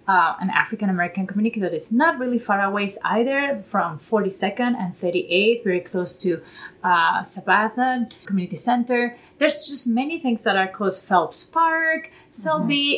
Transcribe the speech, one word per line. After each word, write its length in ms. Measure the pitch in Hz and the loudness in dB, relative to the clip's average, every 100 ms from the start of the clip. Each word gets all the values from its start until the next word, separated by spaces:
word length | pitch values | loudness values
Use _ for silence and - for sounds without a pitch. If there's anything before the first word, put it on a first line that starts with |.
| - | 2
uh, 260 | 185 165 151 | 4 4 0
an 100 | 190 | 0
African-American 760 | 175 - 220 202 180 175 190 185 | 0 0 -2 -2 -2 -2 -4 -4
community 340 | 196 220 220 | -2 -2 -2
that 120 | 180 | -4
is 200 | 160 - | -4 0
not 260 | 233 320 247 | 2 2 2
really 200 | 254 233 | -2 -2
far 220 | 226 202 | 0 0
away 260 | 196 202 196 - | 0 0 -2 -4
either 580 | 165 214 254 277 285 220 | -2 0 0 0 -2 -4
from 320 | - 196 170 151 | -4 -2 -2 -4
forty-second 760 | - 220 190 - 196 202 247 240 | -2 0 0 0 -2 0 -2 -2
and 200 | 180 - | -4 -4
thirty-eighth, 680 | 180 180 - 180 214 233 | -2 -2 0 2 4 2
very 160 | 202 180 | 0 -2
close 360 | - 185 175 - | -2 -4 -2 -2
to, 180 | 180 165 - - - - | -2 -2 -6 -20 -20 -4
uh, 360 | 185 175 165 190 | 2 4 4 0
Sabetha 880 | 185 190 196 196 220 247 254 254 226 - - | -2 -4 2 2 2 0 0 0 -4 -8 -4
Community 300 | 196 180 156 | -2 -2 -2
Center. 600 | 240 247 240 240 240 240 - - | 0 0 2 0 0 -4 -14 0
There's 260 | 302 302 - | 2 2 0
just 200 | 285 240 | 0 0
many 320 | 226 285 330 | 0 -2 -2
things 240 | 254 226 | -2 0
that 120 | 220 190 | 2 2
are 120 | 190 | 0
close, 280 | 190 196 - | 0 -2 -2
Phelps 420 | - 180 160 - | 2 2 2 -4
Park, 640 | - 320 330 320 320 320 - - - | -2 2 2 2 0 -2 -6 -20 -10
Selby, 560 | - - 311 233 285 285 | -4 -2 0 2 2 2